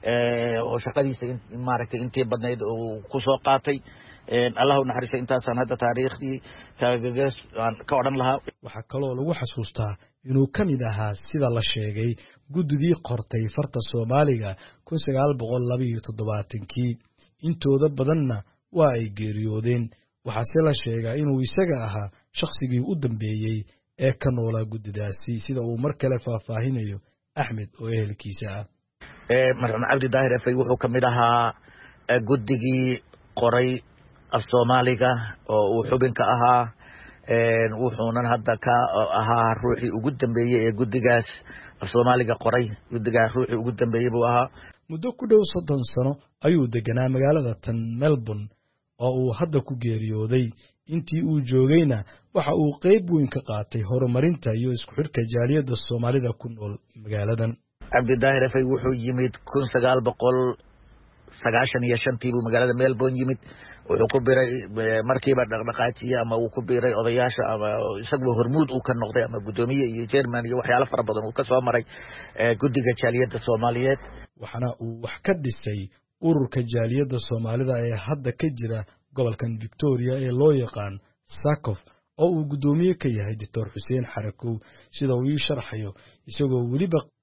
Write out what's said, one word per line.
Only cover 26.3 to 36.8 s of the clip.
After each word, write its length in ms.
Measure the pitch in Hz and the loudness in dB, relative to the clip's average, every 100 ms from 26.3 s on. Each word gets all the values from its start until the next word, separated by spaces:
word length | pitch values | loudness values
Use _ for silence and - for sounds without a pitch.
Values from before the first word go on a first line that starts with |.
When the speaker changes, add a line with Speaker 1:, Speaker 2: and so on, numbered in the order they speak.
| 113 - 113 127 127 107 98 _ _ _ - | -6 -4 -4 -2 -2 -4 -8 _ _ _ -6
Speaker 2:
Axmed 340 | 131 113 104 _ | -4 -4 -8 _
oo 120 | 113 | -4
ehelkiisa 580 | 113 107 104 107 98 104 | -2 -2 -6 -10 -10 -8
ah. 160 | 95 104 _ _ _ - - - | -10 -12 _ _ _ -20 -20 0
Speaker 1:
Ee, 260 | 123 131 | 4 4
marxuum 280 | 120 120 110 | 2 0 -2
Cabdi 260 | 120 135 127 | 0 0 2
Daahir 240 | 131 131 | 2 2
Afey 200 | 123 127 | 2 0
wuxuu 220 | 127 123 127 | 0 2 0
ka 120 | - | 0
mid 160 | 123 | 2
ahaa, 480 | 123 123 117 120 117 - - - - - | 2 4 4 4 2 -2 -18 -20 -20 -20
ee, 160 | - 123 | 0 0
guddigii 800 | 110 135 104 131 123 127 127 120 _ - _ | 2 0 2 -2 0 0 0 -2 _ -20 _
qoray 380 | - 120 117 127 127 - _ - _ _ | 0 2 4 2 0 -8 _ -20 _ _
af 100 | 123 | -4
Soomaaliga 680 | - 123 117 127 123 120 123 120 110 - | 2 2 4 4 4 2 2 2 -4 -12
oo 200 | - 107 104 | -2 2 2
uu 120 | 113 | 2
xubin 280 | 113 127 127 | 2 2 2
ka 100 | 117 | 2
ahaa. 400 | 104 120 120 123 117 - | 2 4 6 4 2 -6